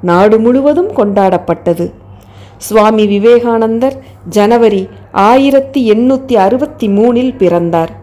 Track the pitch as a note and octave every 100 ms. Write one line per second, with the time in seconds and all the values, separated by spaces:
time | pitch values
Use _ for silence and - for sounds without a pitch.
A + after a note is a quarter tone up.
0 | F3+ F3 G#3 A3 A3+ B3+ C#4 D4 G4 E4+
1 | G#3 G3+ F#3+ F#3 - E3 F3 E3+ E3+ -
2 | - - - - - - - G#3+ G#3+ A3
3 | G#3 G3+ G#3+ A#3+ A#3+ A3+ A3+ A3+ C4 C4+
4 | - - - G#3 G#3 A#3 A3+ G3 F#3+ -
5 | - - G3+ B3+ C#4 C#4 C4+ C#4 A#3 G#3+
6 | B3+ C4 C4 A3+ F#3+ B3 D4 - A3 G3
7 | A#3 A#3+ B3+ B3 F3+ F3 E3+ E3 D#3+ -